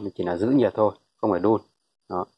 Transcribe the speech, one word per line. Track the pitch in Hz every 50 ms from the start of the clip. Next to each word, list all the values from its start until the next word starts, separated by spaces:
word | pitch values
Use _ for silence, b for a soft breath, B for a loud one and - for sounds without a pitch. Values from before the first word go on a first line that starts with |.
| 101 98 -
Chỉ | - 90
là | 87 87 85
giữ | 101 120
nhiệt | 139 139 117 98 -
thôi. | 110 107 101 - - _ _ _ _
Không | - 110
phải | 95 87
đun. | 90 107 113 98 - _ _ _ _ _ _ _ _ -
Đó. | 95 90 92 - _